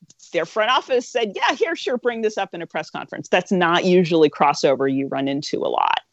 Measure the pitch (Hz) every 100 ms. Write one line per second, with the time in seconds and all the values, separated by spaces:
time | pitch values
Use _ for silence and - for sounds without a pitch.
0 | - _ - 170 - 226 214 269 - 254
1 | - 247 220 294 466 294 370 320 - 247
2 | 240 226 214 208 190 175 165 165 156 151
3 | - - - 190 - 185 170 175 185 180
4 | 165 165 151 - 147 156 151 127 135 135
5 | 135 135 135 139 - - - - 50 50
6 | -